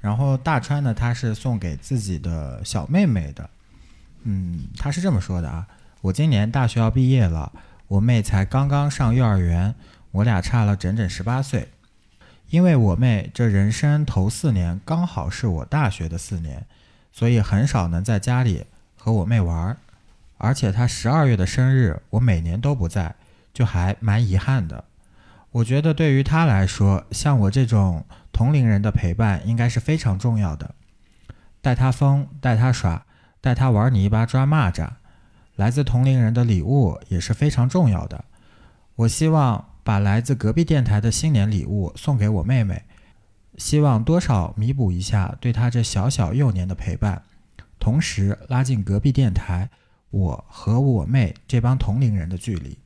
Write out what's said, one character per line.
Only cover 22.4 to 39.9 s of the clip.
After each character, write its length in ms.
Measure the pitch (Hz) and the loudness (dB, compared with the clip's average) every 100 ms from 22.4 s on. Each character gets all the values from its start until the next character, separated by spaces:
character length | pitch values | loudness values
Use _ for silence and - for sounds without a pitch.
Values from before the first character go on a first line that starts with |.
年 200 | 82 87 | 0 -2
都 140 | 131 | -2
不 140 | 139 85 | -2 -2
在， 260 | 101 85 - _ _ _ | -2 -6 -8 _ _ _
就 100 | - | -2
还 300 | 117 92 87 101 | 0 0 -2 -2
蛮 260 | 110 104 113 | 0 0 2
遗 100 | 92 | 0
憾 300 | - 135 82 | 0 -2 -4
的。 180 | 57 - _ _ _ - - _ | -10 -16 _ _ _ -20 -20 _
我 120 | 120 | -4
觉 160 | 113 135 | 0 2
得 140 | 160 | 0
对 200 | 151 160 | 2 2
于 100 | 135 | 2
她 200 | 139 160 | 2 2
来 220 | 165 98 95 | 4 4 2
说， 400 | - 98 95 - | 2 2 2 -2
像 260 | - 151 135 | -4 0 2
我 120 | 98 | 2
这 140 | 117 | 2
种 400 | 123 110 95 82 - - - | 2 4 2 0 -8 -20 -6
同 200 | - 117 | 0 2
龄 140 | 147 117 | 4 4
人 140 | 101 | 2
的 100 | 104 | 2
陪 220 | - 87 | 0 0
伴 340 | 90 113 95 104 | 0 0 0 -2
应 80 | |
该 140 | 117 120 | 0 0
是 100 | 117 | 0
非 200 | - 160 | -2 -2
常 200 | 123 95 | 0 -2
重 200 | 120 113 | 0 0
要 180 | 95 73 | -2 -4
的。 180 | 76 - _ _ _ _ - - _ _ | -12 -18 _ _ _ _ -20 -20 _ _
带 140 | 135 | -2
她 180 | 123 131 | 2 2
疯， 340 | 127 139 139 139 147 | 2 2 2 -2 -4
带 160 | 131 110 | 0 2
她 160 | 127 | 2
耍， 320 | 123 95 82 _ _ _ _ | 2 0 -2 _ _ _ _
带 140 | 135 | -2
她 160 | 123 131 | 2 2
玩 220 | 107 117 | 4 4
泥 160 | 117 98 | 2 2
巴 160 | 110 | 2
抓 220 | 113 131 135 | 2 2 2
蚂 260 | 156 104 | 2 2
蚱， 160 | 85 80 - - _ _ _ _ - | -2 -6 -10 -20 _ _ _ _ -2
来 140 | 101 | 0
自 140 | 127 | 0
同 200 | 135 120 | 0 2
龄 160 | 131 131 | 4 4
人 120 | 110 | 2
的 100 | 117 | 2
礼 200 | 120 95 | 2 2
物 360 | 85 139 107 - - | 2 2 2 -2 -4
也 120 | 90 | -4
是 140 | - | -2
非 160 | - 147 | 0 0
常 180 | 135 123 | 2 2
重 220 | 180 147 | 2 2
要 160 | 92 - | 0 -4
的。 180 | - - - - - - _ _ - | -12 -16 -20 -20 -20 -20 _ _ -2
我 120 | 113 | 0
希 200 | - 156 | 2 2
望 440 | 156 135 110 - - | 4 2 0 -6 -8
把 140 | - | -2